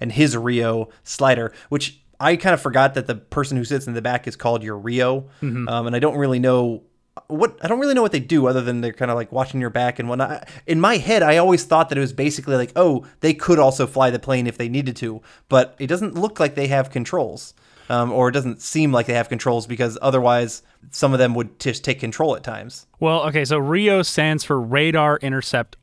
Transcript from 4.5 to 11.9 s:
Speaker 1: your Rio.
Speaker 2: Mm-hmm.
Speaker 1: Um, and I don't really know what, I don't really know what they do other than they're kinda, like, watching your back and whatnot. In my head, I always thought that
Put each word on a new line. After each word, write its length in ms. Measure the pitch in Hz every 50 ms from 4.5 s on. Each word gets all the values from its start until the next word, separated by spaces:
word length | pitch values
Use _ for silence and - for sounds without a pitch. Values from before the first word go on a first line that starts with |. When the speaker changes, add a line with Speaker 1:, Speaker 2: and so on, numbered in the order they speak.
| 117 113
Speaker 1:
your 140 | 110 110 104 101
Rio. 440 | 101 120 120 123 123 127 131 135 135 135 _ -
Speaker 2:
Mm-hmm. 260 | 147 135 117 123 120 120
Speaker 1:
Um, 180 | 117 120 117
and 100 | 117 120
I 20 | 123
don't 160 | 143 151 135 147
really 200 | 143 135 127 123
know 440 | 127 127 127 123 123 117 113 107 - _ _ _ _ _ - - _ -
what, 300 | 156 156 233 226 - -
I 60 | - 170
don't 120 | 226 254
really 140 | 285 285 269
know 80 | 254
what 100 | 226 208
they 80 | - 135
do 260 | 117 - 165 151 131
other 140 | 127 131 131
than 220 | 120 123 123 120
they're 100 | 120 117
kinda, 220 | 110 - 131 123 117
like, 180 | 120 113 -
watching 280 | 120 131 131 - - 131
your 100 | 123 117
back 280 | 104 123 123 123 120 -
and 100 | 117 120
whatnot. 400 | 120 127 135 - 151 - - - - - -
In 140 | - 160 160
my 180 | 180 214 240 165
head, 240 | 123 180 226 208
I 160 | 165 151 156 170
always 260 | 175 190 180 165 -
thought 240 | - 160 160 160
that 80 | -